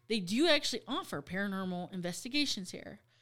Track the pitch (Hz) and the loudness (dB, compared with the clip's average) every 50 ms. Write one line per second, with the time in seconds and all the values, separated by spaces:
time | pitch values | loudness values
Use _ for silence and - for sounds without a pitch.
0 | _ - 220 226 185 170 202 240 320 349 294 - - - - 240 - - 254 349 | _ -2 0 0 0 2 2 4 6 8 6 6 4 2 -2 -4 -4 -2 -4 -4
1 | 370 - - 143 143 - 175 190 202 202 190 190 190 180 180 175 180 175 196 185 | -4 -4 -6 -6 -6 -4 -4 -2 -2 -2 -2 -2 -2 -2 -2 -4 -4 -6 -6 -6
2 | 170 170 180 - - 247 226 196 196 - - - 180 - - - - - - 208 | -4 -4 -4 -6 -6 -2 0 0 2 2 0 -4 -4 -8 -10 -12 -12 -12 -14 -16
3 | _ _ _ _ | _ _ _ _